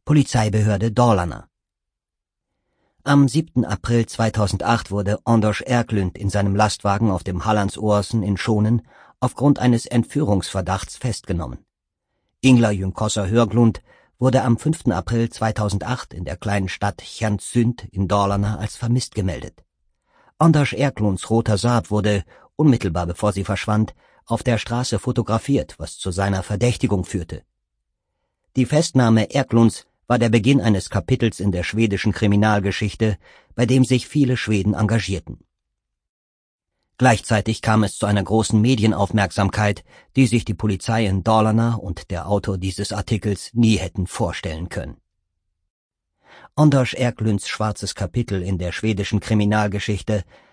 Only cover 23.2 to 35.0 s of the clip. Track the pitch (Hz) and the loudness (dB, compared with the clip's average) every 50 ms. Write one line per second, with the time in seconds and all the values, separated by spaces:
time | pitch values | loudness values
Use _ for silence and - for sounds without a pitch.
23.2 | - 104 98 98 92 - 98 - - - 107 107 107 - - _ _ _ _ _ | -2 -2 -2 -2 -4 -4 -4 -4 -2 0 0 0 0 -2 -6 _ _ _ _ _
24.2 | _ - 117 110 - 127 117 104 - - 117 120 127 - 120 101 - 127 120 - | _ -6 -6 -2 0 0 -2 -2 -2 -4 -4 -4 -2 -4 -4 -4 -4 -2 -2 -2
25.2 | 113 - 113 110 - - 139 113 - - - - 78 - - - - - 85 95 | -2 0 -2 -2 0 0 -2 -2 -2 -4 -10 -14 -14 -14 -12 -8 -8 -6 -2 -2
26.2 | 98 101 98 92 - - 107 95 120 123 113 - - 107 107 92 90 - - 95 | 0 0 0 -2 -4 -4 -4 0 0 0 0 0 -2 0 0 -2 -2 -4 -6 -6
27.2 | 82 - - - - _ _ _ _ _ _ _ _ _ _ _ _ _ _ _ | -6 -8 -12 -14 -14 _ _ _ _ _ _ _ _ _ _ _ _ _ _ _
28.2 | _ _ _ _ _ _ _ 131 127 - - 151 165 - - 131 123 113 113 110 | _ _ _ _ _ _ _ -2 0 2 2 0 0 2 2 2 4 4 4 4
29.2 | 107 - - 143 131 - - 117 117 110 - - - _ _ _ _ - 120 120 | 2 0 -2 -4 -2 2 4 4 4 4 4 0 -8 _ _ _ _ -2 0 2
30.2 | 117 113 110 117 95 127 139 180 180 113 104 92 - - - 101 - - 131 127 | 4 4 4 4 4 4 2 4 4 2 2 0 -2 -2 -4 -4 0 0 0 0
31.2 | 120 110 - - 92 101 87 90 85 - - 107 113 107 98 95 - 110 95 - | 0 0 -2 0 -2 0 0 0 -4 -4 0 0 0 0 0 0 0 -2 0 2
32.2 | 113 101 101 101 104 107 104 104 95 98 95 - 113 101 - - 117 110 98 - | 2 2 4 4 4 4 2 2 0 -2 -2 -2 -4 -6 -2 0 0 0 0 -4
33.2 | _ - - - _ _ _ - 123 113 127 131 131 - 131 120 - - - 151 | _ -16 -20 -20 _ _ _ -2 0 2 4 4 4 4 2 0 0 -2 0 0
34.2 | 143 123 127 117 - - 110 101 92 104 101 - 107 101 113 113 | 2 2 0 -2 0 0 0 2 2 0 0 2 0 0 0 0